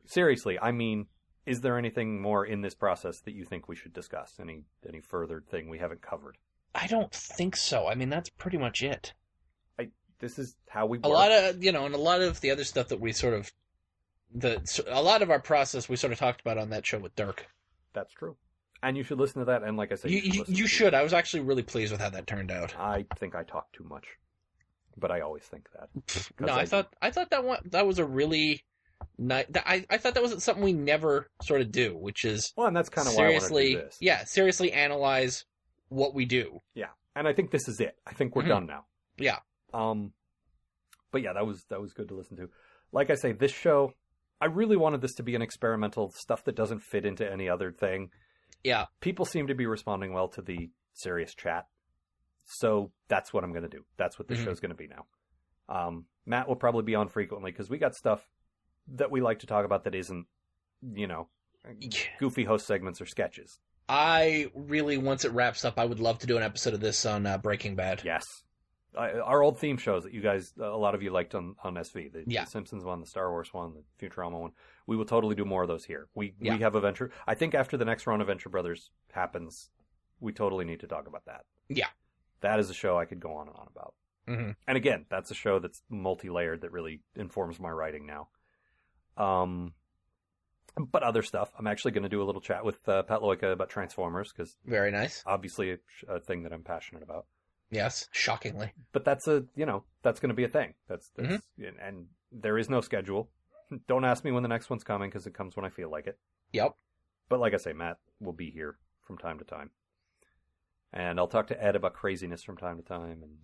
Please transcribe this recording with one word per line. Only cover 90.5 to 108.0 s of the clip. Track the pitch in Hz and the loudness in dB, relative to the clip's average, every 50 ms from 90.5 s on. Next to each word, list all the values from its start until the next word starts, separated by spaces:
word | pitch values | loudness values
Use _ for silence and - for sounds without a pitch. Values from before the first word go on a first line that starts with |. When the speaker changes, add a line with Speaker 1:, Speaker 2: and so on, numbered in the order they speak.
| _ _ _ _ - | _ _ _ _ -6
Speaker 1:
but | 160 135 127 - 156 131 | -6 -2 0 0 2 2
other | 117 110 113 | 2 2 0
stuff, | 107 - - 95 104 - - | 0 -2 -2 -4 -4 -6 -6
I'm | - 107 | -6 -4
actually | 107 107 - - 123 | -4 -2 -2 -2 -2
gonna | 104 101 98 95 | -2 -2 -2 -2
do | 104 101 | -2 -2
a | 98 | 0
little | 101 98 95 | -2 -4 -4
chat | - - 92 98 113 | -4 -4 -4 -2 -2
with, | 104 - - - 107 | -4 -4 -4 0 0
uh, | 98 95 - | 2 2 2
Pat | - 107 107 | 0 0 0
Loika | 107 101 95 87 104 95 | 2 2 2 2 0 0
about | 92 90 92 - | 0 -2 -4 -6
Transformers, | - 101 92 - - - 90 85 85 95 104 - | -6 -6 -8 -6 -6 -6 -4 -4 -4 -4 -6 -8
'cause | - - 82 82 - _ - | -10 -12 -12 -12 -14 _ -6
Speaker 2:
Very | 127 117 101 101 104 | -2 0 2 2 2
nice. | 101 104 120 135 - - - | 0 0 -2 -4 -6 -6 -4
Speaker 1:
obviously | 95 98 98 98 90 - - 95 92 | -2 -2 -2 -2 -4 -6 -4 -4 -4
a, | 90 - _ _ - - - | -4 -6 _ _ -20 -16 -10
a | - 92 85 | -8 -8 -6
thing | - - 90 87 82 | -4 -4 -6 -6 -6
that | 80 82 | -8 -10
I'm | 82 85 | -10 -10
passionate | - 85 78 - - 85 78 76 | -8 -10 -10 -10 -12 -18 -16 -14
about. | 80 78 85 - _ _ _ _ _ _ _ _ - | -12 -12 -12 -12 _ _ _ _ _ _ _ _ -6
Speaker 2:
Yes, | 110 107 104 120 - - - - | -4 -2 -2 -2 -4 -6 -8 -4
shockingly. | - - - - - - - 110 98 101 107 101 - - 120 _ | -2 0 0 0 0 -2 -6 -8 -8 -8 -8 -10 -10 -14 -8 _
Speaker 1:
But | - 139 - | -2 0 2
that's | 139 139 - - | 2 2 2 2
a, | 156 151 139 127 - - | 2 2 2 0 -2 -6
you | 147 156 | -4 -4
know, | 147 98 - - _ _ _ | -2 -2 -4 -6 _ _ _
that's | - 123 110 - | 0 0 0 0
gonna | 139 123 107 | 0 0 0
be | 123 123 | 0 0
a | 117 | 2
thing. | - 151 107 - - _ _ | 2 0 0 -2 -6 _ _
That's, | - 90 87 - - _ | -10 -10 -10 -12 -12 _
that's, | - 123 147 196 214 - | -6 -4 -4 -4 -4 -8
Speaker 2:
Mm-hmm. | _ _ - 101 | _ _ -16 -16
Speaker 1:
and, | 95 - - | -14 -14 -14
and | 98 98 98 90 85 87 _ _ _ _ | -14 -14 -14 -14 -16 -20 _ _ _ _
there | 123 113 110 104 104 | -12 -6 -2 0 0
is | 113 107 123 | 0 0 0
no | 131 120 | 0 0
schedule. | - - 117 98 92 98 98 107 110 - _ _ _ _ _ - - - 139 - - | 0 0 -4 -4 -4 -2 -4 -4 -4 -6 _ _ _ _ _ -20 -18 -14 -14 -8 -2
Don't | - 127 131 131 | 0 2 2 4
ask | 127 120 - - | 2 2 2 0
me | 143 | -2
when | 123 123 123 | 0 0 0
the | 113 | 0
next | 117 113 - - | -2 -2 -4 -6
one's | 127 110 - | -8 -6 -4
coming, | - 104 101 101 98 | -4 -4 -4 -4 -4
'cause | - 98 - | -6 -10 -12
it | 101 - | -12 -10
comes | - 95 90 - | -10 -10 -10 -8
when | 104 95 | -8 -8
I | 92 | -8
feel | - 92 85 78 | -8 -10 -10 -8
like | 76 76 - | -8 -8 -8
it. | 101 - _ _ _ _ _ _ _ - | -10 -12 _ _ _ _ _ _ _ -2
Speaker 2:
Yep. | 107 113 - - _ _ _ _ _ _ _ _ _ _ - | 0 0 0 0 _ _ _ _ _ _ _ _ _ _ -2
Speaker 1:
But | 127 123 | 0 2
like | 117 107 101 | 2 2 0
I | |
say, | 92 - 82 76 | 0 -2 -4 -8
Matt | 80 85 85 87 - | -6 -8 -8 -8 -10